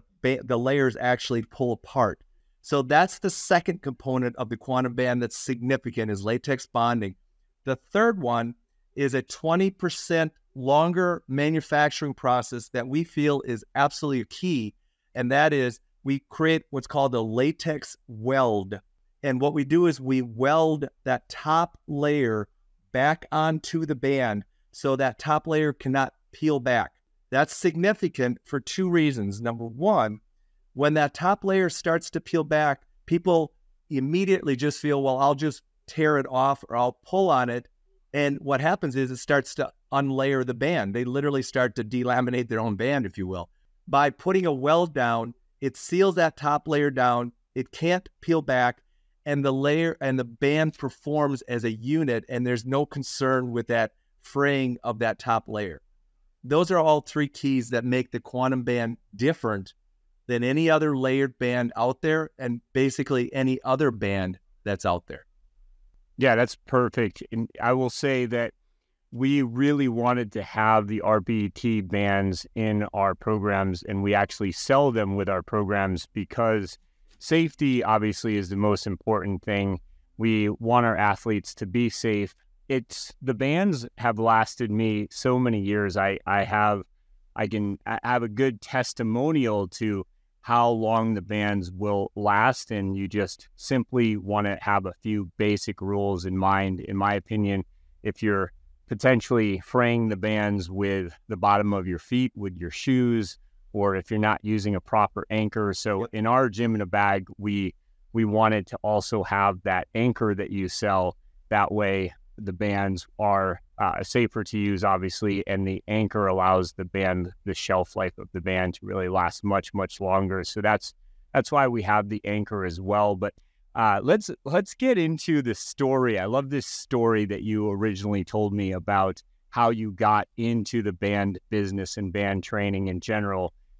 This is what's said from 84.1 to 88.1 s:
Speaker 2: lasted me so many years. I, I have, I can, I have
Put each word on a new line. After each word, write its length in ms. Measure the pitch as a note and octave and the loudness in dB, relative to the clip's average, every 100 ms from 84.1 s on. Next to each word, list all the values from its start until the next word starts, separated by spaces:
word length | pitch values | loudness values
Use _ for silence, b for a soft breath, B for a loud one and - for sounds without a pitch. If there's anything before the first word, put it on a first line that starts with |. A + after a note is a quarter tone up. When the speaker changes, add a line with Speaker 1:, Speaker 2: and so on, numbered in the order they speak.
| A2 | 0
Speaker 2:
lasted 540 | A2+ A2+ A2 - A#2 | 4 4 2 -2 -2
me 360 | G#2+ A2+ G#2+ G2+ | 0 2 0 -4
so 260 | - C3 B2+ | -4 0 2
many 220 | B2 G#2+ | 2 0
years. 380 | G2 G#2 G2+ F#2+ | 0 0 0 0
I, 220 | G2 F#2+ - | 0 0 0
I 180 | G2+ | 0
have, 400 | G2 G#2 G#2+ G2+ - _ _ _ _ - | 2 2 2 2 -4 _ _ _ _ -6
I 120 | G#2+ | -4
can, 320 | G#2+ G2+ G2 G#2 | -2 -2 -4 -6
I 140 | A2+ | -6
have 200 | A#2 | 0